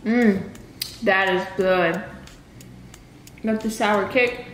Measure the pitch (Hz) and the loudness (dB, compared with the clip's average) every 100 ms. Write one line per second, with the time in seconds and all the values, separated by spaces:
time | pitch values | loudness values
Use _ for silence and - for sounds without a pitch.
0 | 208 240 226 190 - - - - - - | 2 4 4 2 -2 -14 -20 -12 -12 -4
1 | 214 190 190 185 185 - 185 185 170 175 | 0 2 2 0 -2 -2 2 4 2 0
2 | - - - - - - - - - - | -6 -16 -18 -20 -20 -20 -20 -20 -20 -20
3 | - - - - 214 220 220 214 214 208 | -20 -20 -20 -8 -2 -2 -2 -2 2 2
4 | 190 262 247 240 - | 2 2 2 0 -14